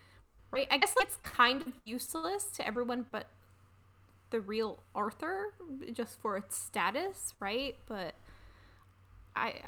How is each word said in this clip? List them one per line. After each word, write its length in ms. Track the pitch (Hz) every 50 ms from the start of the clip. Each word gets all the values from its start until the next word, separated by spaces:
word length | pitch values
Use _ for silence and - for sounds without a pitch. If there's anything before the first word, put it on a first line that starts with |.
| - - - - - _ _ - - -
right? 160 | - 262 277 -
I 80 | 269 277
guess 160 | 392 381 - -
it's 160 | 392 - - - -
kind 400 | - - - 240 247 262 269 -
of 100 | 247 - - -
useless 600 | 220 226 247 - - - 320 320 339 392 403 - - -
to 140 | - -
everyone 400 | - 214 240 247 233 247 247 240 - -
but 140 | 214 - - - - - - - - - - - - - - - - - - - - - -
the 100 | - 226
real 420 | 190 196 214 220 220 208 - - - - -
Arthur, 600 | - 208 220 - - 320 330 381 381 403 415 - - 359 330 269 269 - - 226
just 260 | - 233 226 - -
for 160 | - 220 196
its 200 | 196 196 - -
status, 760 | - - - - 214 170 185 208 285 359 392 381 - - - - -
right? 360 | 208 196 214 254 277 269 - - -
But 280 | - 226 196 180 156 - - - - - - - - - - - - - - - - - _ - - - - - - -
I, 180 | - - 226 - - -